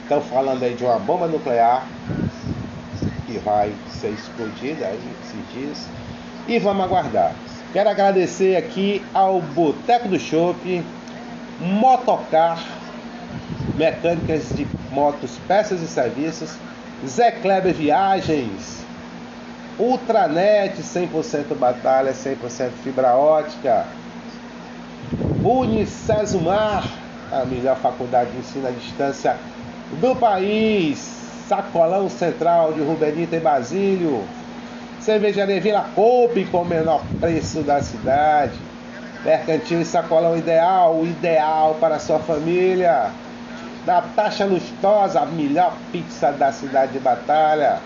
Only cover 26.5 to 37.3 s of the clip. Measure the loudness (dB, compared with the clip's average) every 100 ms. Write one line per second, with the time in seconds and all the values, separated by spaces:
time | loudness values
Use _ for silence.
26.5 | 2 2 -2 -4 -10 -14 -16 -6 -4 -2
27.5 | -2 0 2 0 -2 0 2 2 -4 -8
28.5 | -6 -6 -6 -10 -4 -2 0 -2 -2 -6
29.5 | -14 -14 -14 -12 0 0 4 4 4 2
30.5 | 2 2 4 2 -2 -8 -14 -14 -14 -4
31.5 | -2 -2 2 2 2 0 -2 -2 0 2
32.5 | 4 4 0 -2 2 0 0 -2 0 2
33.5 | 2 0 0 2 2 2 0 -4 -10 -14
34.5 | -14 -14 -14 -14 -6 0 2 2 2 0
35.5 | 2 2 2 0 4 6 6 4 2 0
36.5 | 0 0 0 2 2 0 -2 0